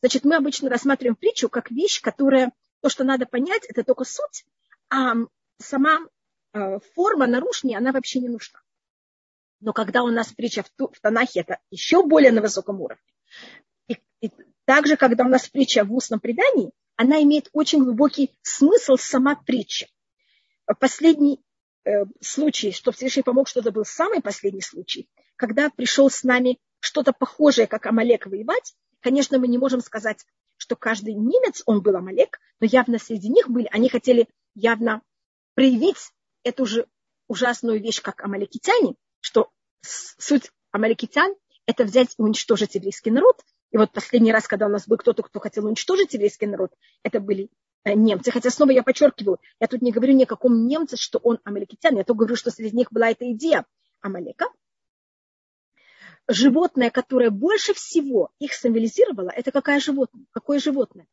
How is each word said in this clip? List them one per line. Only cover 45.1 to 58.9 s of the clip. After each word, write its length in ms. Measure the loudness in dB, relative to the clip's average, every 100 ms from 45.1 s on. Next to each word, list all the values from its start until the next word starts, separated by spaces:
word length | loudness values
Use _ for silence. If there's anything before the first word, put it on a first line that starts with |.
| -2
кто 160 | -6 -10
хотел 260 | -10 -6 -4
уничтожить 480 | -4 -2 0 0
еврейский 320 | 0 -2 -2 -8
народ, 280 | -4 -6 _ _ _
это 180 | -6 -4
были, 300 | -4 -6 -6 _ _ _ -2
э, 80 |
немцы. 380 | 2 4 2 -2
Хотя 180 | -2 -4
снова 220 | 2 4
я 120 | 4
подчеркиваю, 560 | 2 2 2 2 -4 -4 _ _
я 80 | -4
тут 140 | -2
не 100 | -2
говорю 220 | 0 4
ни 100 | 4
о 40 | 4
каком 400 | 2 2 2 2
немце, 300 | -2 -4 -8
что 220 | -6 -2
он 200 | 0 -2
амалекитян, 520 | -6 -10 -10 -2 0 0
я 80 |
только 160 | 0 0
говорю, 160 | 0 0
что 160 | -6
среди 240 | -8 -6 -2
них 160 | -2
была 180 | 0 0
эта 220 | -2 -6
идея 340 | -6 0 -2 -2 _ _ _
Амалека. 460 | -12 -10 -12 -8 -8 _ _ _ _ _ _ _ _ _ _ _ _ _ _ _ -20 _ -4
Животное, 640 | 2 4 4 0 0 0
которое 400 | -2 -2 0 0
больше 440 | 0 0 0 -2
всего 580 | -6 -2 -4 0 -2 -2 _
их 140 | -12
символизировало, 760 | -4 -2 0 -2